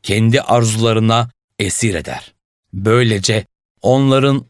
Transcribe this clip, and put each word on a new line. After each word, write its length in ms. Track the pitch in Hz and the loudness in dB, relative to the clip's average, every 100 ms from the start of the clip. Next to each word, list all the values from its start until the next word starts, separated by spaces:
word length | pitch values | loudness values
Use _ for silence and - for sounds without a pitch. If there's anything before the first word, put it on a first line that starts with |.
kendi 380 | - 101 113 127 | -6 0 2 2
arzularına 920 | - 120 117 110 113 110 113 113 120 _ _ - | 2 0 0 0 0 0 2 0 -2 _ _ -8
esir 360 | 98 - 113 | -6 -2 -2
eder. 400 | 87 - 64 - _ _ _ _ | -4 -6 -12 -14 _ _ _ _
Böylece 760 | 95 101 117 120 107 95 110 - _ _ _ | -6 0 2 2 0 -2 -4 -6 _ _ _
onların 640 | 98 131 135 135 135 139 - | 0 2 2 2 2 0 -4